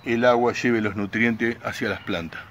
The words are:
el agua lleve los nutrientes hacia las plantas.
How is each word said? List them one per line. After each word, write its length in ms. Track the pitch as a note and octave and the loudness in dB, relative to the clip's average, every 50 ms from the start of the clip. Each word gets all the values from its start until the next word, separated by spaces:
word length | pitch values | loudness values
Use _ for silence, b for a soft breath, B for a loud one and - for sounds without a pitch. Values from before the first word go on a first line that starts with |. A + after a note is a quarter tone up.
| - | 0
el 220 | C3+ A#2 A#2 A#2+ | 0 0 4 6
agua 280 | B2 B2 A#2+ A#2+ A#2+ - | 6 6 6 2 0 0
lleve 260 | - - B2 A#2 A2+ | 0 0 2 2 2
los 160 | G#2+ G#2 F#2+ | 0 -2 -2
nutrientes 600 | G#2+ G2+ F#2+ G#2+ A2 A#2 A#2 A2+ G#2+ A#2 A#2 A#2 - - | -4 -6 -4 0 2 2 2 2 0 -2 -2 -2 -4 -8
hacia 260 | G#2 G#2 - B2 G#2+ | -8 -6 -4 -4 -4
las 120 | G2 F#2 | -4 -6
plantas. 400 | - - G2 E2+ E2+ E2 - - - - | -6 -6 -6 -4 -6 -8 -12 -14 -16 -16